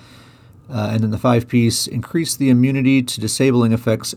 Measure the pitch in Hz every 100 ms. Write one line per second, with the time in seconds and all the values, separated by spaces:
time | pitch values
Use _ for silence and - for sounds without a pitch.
0 | - - - - - - - 123 104 110
1 | 110 110 127 120 120 120 117 - - 123
2 | - 165 156 - 135 123 131 135 131 135
3 | 127 - 110 - 135 123 117 113 117 107
4 | -